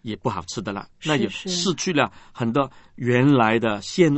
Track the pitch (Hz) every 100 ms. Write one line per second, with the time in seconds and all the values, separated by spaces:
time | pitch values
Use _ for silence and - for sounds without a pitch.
0 | 117 107 123 98 85 - 98 98 - _
1 | 156 147 - - 190 180 180 147 - 147
2 | 113 - - - 117 120 135 - - -
3 | 120 123 139 139 110 113 113 104 92 -
4 | 165